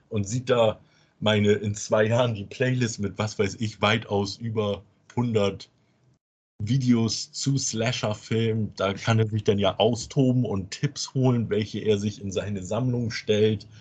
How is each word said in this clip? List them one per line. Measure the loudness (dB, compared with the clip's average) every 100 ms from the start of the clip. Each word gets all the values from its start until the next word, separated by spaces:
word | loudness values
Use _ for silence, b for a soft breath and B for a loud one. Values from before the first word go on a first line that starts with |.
| b
und | -6 -4
sieht | -4 0
da | 2 2 0 b b b b
meine | 0 4 4
in | 2 0
zwei | -6 0 2 4
Jahren | 2 2
die | -2
Playlist | -6 -4 -2 0 -2 -2
mit, | -6 -4
was | -4 -2
weiß | -2 -2
ich, | -8 -2
weitaus | 0 0 0 -2 -2 -6
über | -6 -2 -2 -4 -10 _ _
hundert | -4 0 0 0 -2 -12 _ _ _ _ _ _ _ _ -8
Videos | -2 2 4 4 2 -2 -8
zu | -6 -2 -2
Slasher-Filmen. | -2 -2 -2 -2 -2 -4 -2 0 0 0 -2 -2
Da | -2
kann | 0 2 2
er | 2
sich | 0
dann | 2 2
ja | 2 4
austoben | 2 2 -2 2 2 2 0
und | -2 -6
Tipps | -4 -6 -4 -6
holen, | 0 2 2 2
welche | 0 -2 -2
er | 0 0
sich | -2 -4
in | -6
seine | -4 -4 -6
Sammlung | -6 -2 -2 -2 -4
stellt, | -4 0 4 4 2 -6 B